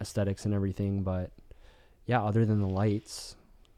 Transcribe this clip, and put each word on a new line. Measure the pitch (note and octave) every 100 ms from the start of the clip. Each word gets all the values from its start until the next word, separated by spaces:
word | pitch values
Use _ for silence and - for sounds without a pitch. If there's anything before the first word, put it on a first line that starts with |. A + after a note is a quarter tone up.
aesthetics | G2+ - G2 G2 G#2
and |
everything. | G2+ G2 F#2 G2+ G2
But | F#2+ F#2 F2+ - - - - - - - -
yeah, | A#2+
other | G#2 G#2+ A2+
than | G#2+
the | G2
lights, | F#2+ G#2+ G#2 - - - - - - -